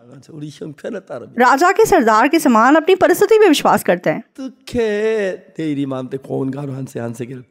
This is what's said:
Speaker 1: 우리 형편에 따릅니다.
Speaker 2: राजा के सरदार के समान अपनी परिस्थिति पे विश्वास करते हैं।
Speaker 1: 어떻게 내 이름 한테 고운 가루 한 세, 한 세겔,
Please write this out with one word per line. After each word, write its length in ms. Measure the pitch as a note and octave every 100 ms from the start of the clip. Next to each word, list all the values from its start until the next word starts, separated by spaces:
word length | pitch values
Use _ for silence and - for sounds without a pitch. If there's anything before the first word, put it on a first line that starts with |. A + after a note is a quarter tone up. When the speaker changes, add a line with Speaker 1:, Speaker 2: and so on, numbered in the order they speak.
| A#2+ B2+ -
Speaker 1:
우리 180 | D3+ D3+
형편에 500 | - D#3+ C#3+ G#3+ G3
따릅니다. 400 | - C3+ G#2+ -
Speaker 2:
राजा 320 | B3+ C4+ F4+
के 140 | G4 A4
सरदार 420 | F#4 A3+ G#3+ C4+
के 120 | E4
समान 360 | D4+ A3 A#3+ D#4
अपनी 200 | D#4 F#4
परिस्थिति 420 | F4+ F4+ G4+ A4
पे 100 | G#4
विश्वास 360 | C#4+ G3 G#3
करते 260 | - F3+ F3
हैं। 140 | D#3 - -
Speaker 1:
어떻게 1040 | C4 - - A#3+ A3 G#3 A3 A3 G3 F#3 - -
내 140 | D#3+
이름 220 | C#3 C#3
한테 240 | C3 B2+ C3+
고운 340 | - C3+ C3+
가루 220 | C3+ C#3+
한 120 | C3 C3+
세, 140 | C3+
한 140 | A#2
세겔, 300 | A#2 A#2+ B2+ B2